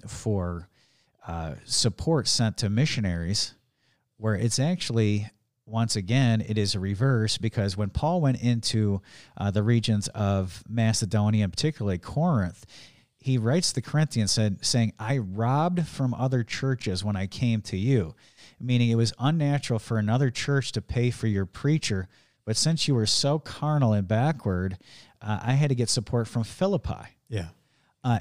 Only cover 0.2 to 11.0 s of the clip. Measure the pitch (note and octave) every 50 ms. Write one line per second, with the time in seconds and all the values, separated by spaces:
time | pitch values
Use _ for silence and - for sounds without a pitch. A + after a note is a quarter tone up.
0.2 | - A2+ G#2 G2 F2+ F2 F2 E2+ F2 - _ _ _ _ _ _ _ _ _ _
1.2 | - - E2+ E2 D#2+ D#2 C#2+ - - - - - - A2+ F2+ - - D#3+ E3 C#3
2.2 | - - - - A#2+ A2 - - A#2+ G2 G#2 A#2 D3+ D3+ - B2+ G#2 F#2 F2 E2+
3.2 | E2 F2 G2+ - - - - _ _ _ _ _ _ _ _ _ _ _ _ -
4.2 | G#2+ A2 G#2+ F#2 A2 A#2 - B2 C3+ D#3+ F3+ F3 - - A#2 A#2 A2 G#2 G#2 G#2
5.2 | G#2 A2 - _ _ _ _ _ _ - A2 A2+ A#2 A2 - A2 F#2 F2 A#2+ C3+
6.2 | C#3 A#2 A2+ A2 - - G#2+ G#2+ G2+ G2 G#2 G2+ F#2 G2 G2+ F#2+ C3+ C3+ C3 A2+
7.2 | A2 G#2+ - - - A2 - - G2 G2+ F#2+ G2+ G#2 G2+ - - C#3 D#3 F3 F3+
8.2 | D3 C3+ B2+ - - A#2+ A#2+ A2+ - - - A2 G#2+ G2+ G2 F#2 - - - -
9.2 | - - - - G2 G2+ F#2 G#2+ G#2 A2+ A#2+ A#2 A2 A2+ A2 G2+ F#2+ - - G#2+
10.2 | G#2 G2 G2 G2 F#2+ F2+ - - - - A2 A#2 A2+ A2+ A2 -